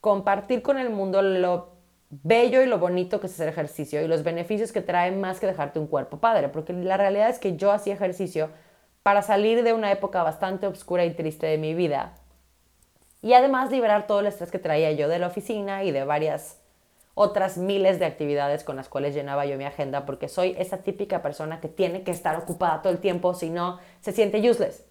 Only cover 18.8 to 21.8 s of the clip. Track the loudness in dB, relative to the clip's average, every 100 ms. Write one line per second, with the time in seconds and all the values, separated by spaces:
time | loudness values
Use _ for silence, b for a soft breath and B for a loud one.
18.8 | -6 -4 -4 -4 -4 -2 -2 -4 -6 -6
19.8 | -4 -4 -6 -8 -6 -2 -2 0 -6 -4
20.8 | -6 -6 -4 -2 -4 -6 -8 -6 -10 -2